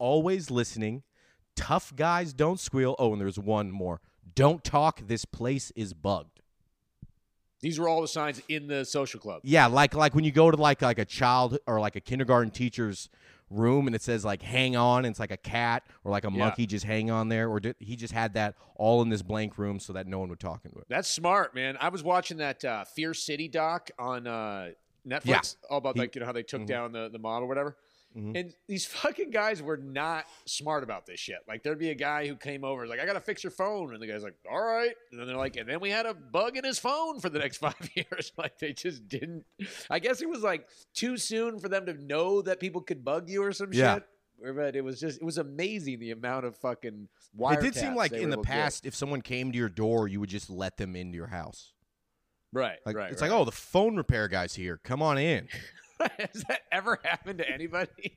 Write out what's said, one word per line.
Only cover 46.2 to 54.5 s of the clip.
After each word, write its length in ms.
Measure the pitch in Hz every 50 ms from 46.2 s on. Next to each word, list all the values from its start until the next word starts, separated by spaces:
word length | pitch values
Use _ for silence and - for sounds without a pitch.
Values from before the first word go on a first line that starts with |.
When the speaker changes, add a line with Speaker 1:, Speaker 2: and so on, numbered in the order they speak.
| 117 123 127 131 127
Speaker 2:
of 100 | 123 110
fucking 520 | - - 127 120 - - 117 107 104 104 - _ _ - _ - 104
wiretaps 140 | 120 135 147 147
Speaker 1:
It 20 |
did 140 | - 269 262
seem 200 | - - - 254
like 180 | 240 214 156 -
Speaker 2:
they 100 | 113 -
Speaker 1:
in 20 |
Speaker 2:
were 40 | -
Speaker 1:
the 20 | -
Speaker 2:
able 60 | - 107
to 40 | 117
get. 40 | 135
Speaker 1:
past, 320 | 143 151 147 - - -
if 80 | 131 -
someone 260 | - 143 139 143 135
came 320 | - - 127 127 127 131 120
to 60 | 120
your 100 | 120 110
door, 400 | 87 95 110 110 117 117 110 101
you 100 | 95 101
would 120 | 101 98
just 180 | 95 104 - -
let 300 | 95 90 98 92 - -
them 180 | 104 92 92
into 180 | 90 90 90 87
your 120 | 85 85 117
house. 460 | 101 87 80 - - - - - _ _ _ _ _ _ _ _ _ _ _ _ _ _ _ _ -
Speaker 2:
Right, 240 | 127 131 110 87 - -
Speaker 1:
Like, 100 | 110 107
Speaker 2:
right, 160 | 107 101 90 -
Speaker 1:
it's 80 | -
Speaker 2:
right. 100 | 147 160
Speaker 1:
like, 80 | 214 226
"Oh, 60 | 156
the 80 | 117 -
phone 440 | - - - - 180 202 226 220
repair 320 | 190 139 - 127 113 107 98
guy's 260 | 92 95 90 85